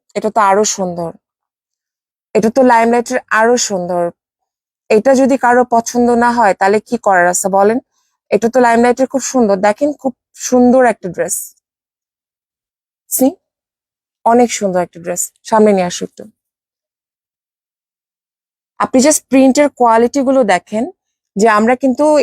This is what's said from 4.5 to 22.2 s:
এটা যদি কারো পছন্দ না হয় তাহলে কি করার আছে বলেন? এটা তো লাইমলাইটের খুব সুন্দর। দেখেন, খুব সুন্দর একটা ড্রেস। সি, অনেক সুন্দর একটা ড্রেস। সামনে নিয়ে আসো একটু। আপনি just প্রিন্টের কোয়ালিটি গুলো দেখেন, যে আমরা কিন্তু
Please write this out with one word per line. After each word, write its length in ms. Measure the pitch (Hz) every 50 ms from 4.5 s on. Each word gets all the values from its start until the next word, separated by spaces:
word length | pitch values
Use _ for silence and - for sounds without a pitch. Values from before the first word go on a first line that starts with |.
| _ _ _ _ _ _ _ -
এটা 220 | 214 214 - 269 269
যদি 200 | 247 269 240 277
কারো 260 | - - 240 247 247 240 - 240
পছন্দ 320 | 226 226 - - 240 240 240 240 233 240
না 60 | 240
হয় 220 | 233 240 226 196 180 -
তাহলে 180 | 196 196 208 214
কি 160 | - - 240
করার 300 | 226 - 208 190 175 175 175 175
আছে 140 | - - 190
বলেন? 300 | 190 196 202 214 226 269 - _ _ _ _ _ _ _ _ - -
এটা 120 | 202 - 226 -
তো 60 | 262
লাইমলাইটের 480 | 247 233 233 233 233 247 233 - 262
খুব 140 | - - 262
সুন্দর। 340 | - - - 262 233 196 202
দেখেন, 320 | 185 208 208 208 - 285 302 285 -
খুব 120 | - 254 - _ _ _ _ - -
সুন্দর 340 | - 247 247 247 247 240 262 254
একটা 220 | 233 202 - 202 180 165
ড্রেস। 200 | 175 165 180 - - - - _ _ _ _ _ _ _ _ _ _ _ _ _ _ _ _ _ _ _ _ _ _ _ _ _ _ _ _ _ _ _ -
সি, 180 | - - 262 277 370 - _ _ _ _ _ _ _ _ _ _ _ _ _ _ _ _ -
অনেক 240 | 226 233 247 240 226
সুন্দর 280 | - - 202 190 180 180
একটা 180 | 175 - - 170 175
ড্রেস। 180 | 180 175 180 - - _ _ - -
সামনে 220 | 226 220 214 208 202
নিয়ে 160 | 190 180 180
আসো 100 | - - 185
একটু। 160 | - _ - - 220 _ _ _ _ _ _ _ _ _ _ _ _ _ _ _ _ _ _ _ _ _ _ _ _ _ _ _ _ _ _ _ _ _ _ _ _ _ _ _ _ _ _ _ _ _ _ _ _ _ -
আপনি 180 | - - - 262 240
just 160 | 311 294 - - -
প্রিন্টের 360 | 247 269 262 269 254 294 294 277 - -
কোয়ালিটি 420 | 247 233 226 226 240 240 - 285
গুলো 200 | 254 269 262 269 247
দেখেন, 400 | 202 180 175 - - 208 220 262 359 - _ _ _ _ _ _ _ -
যে 120 | 190 214 226
আমরা 240 | 214 208 220 226 254
কিন্তু 300 | - 269 262 247 - 294 311 302 285